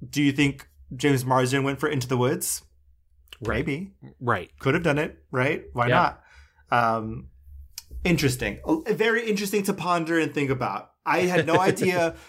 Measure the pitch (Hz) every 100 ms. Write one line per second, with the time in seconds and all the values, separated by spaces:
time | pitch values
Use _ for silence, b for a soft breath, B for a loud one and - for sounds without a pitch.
0 | - 147 143 139 143 139 - _ - 131
1 | 147 135 127 131 127 139 135 135 151 147
2 | 123 127 123 180 - - - _ _ _
3 | _ _ _ - 107 120 - 143 196 -
4 | 135 - 120 104 - - 131 160 165 143
5 | 170 - _ 131 135 180 - 120 120 123
6 | 151 - b b b b _ 120 117 113
7 | 110 117 - - - - - - - -
8 | 180 165 139 123 107 101 - 160 233 185
9 | 226 226 233 202 202 208 196 190 175 180
10 | 160 165 151 147 135 127 113 98 - _
11 | 123 156 180 175 151 175 190 - 185 180
12 | 165 B